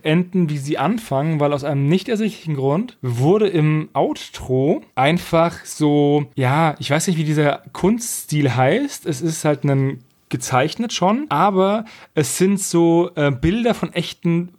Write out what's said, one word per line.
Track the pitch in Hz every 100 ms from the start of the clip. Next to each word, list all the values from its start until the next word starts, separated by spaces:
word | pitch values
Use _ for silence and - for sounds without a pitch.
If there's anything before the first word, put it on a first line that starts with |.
enden, | 156 165 180 185 165
wie | 147
sie | 135 156
anfangen, | 147 226 - 135 156 156
weil | 147
aus | 143
einem | 143 139 139
nicht | 185 -
ersichtlichen | 214 220 - 160
Grund | 139 135 156 247 -
wurde | 127 120 139 208 208
im | 170 151 156 151
Outro | - 233 151 - - - 131 135 247 -
einfach | - 139 175 - 165 170 -
so, | - - 151 147 147 147 143 -
ja, | 127 147 165 143
ich | 135
weiß | 156 196
nicht, | 165
wie |
dieser | 151 151 147 143 -
Kunststil | - 180 226 - - - 151 139
heißt, | 120 131 208 285 -
es | - 131
ist | 160 160
halt | 156 147
ein | 143 135 135 - - _ -
gezeichnet | 131 - 127 151 - 233
schon, | - 180 233 302
aber | 147 190 190 190 214 220 - -
es | - 143 -
sind | 190 196
so, | - 170 170 170 175 -
äh, | 143
Bilder | 127 156 220 233
von | - -
echten, | - 170 - 175 170 175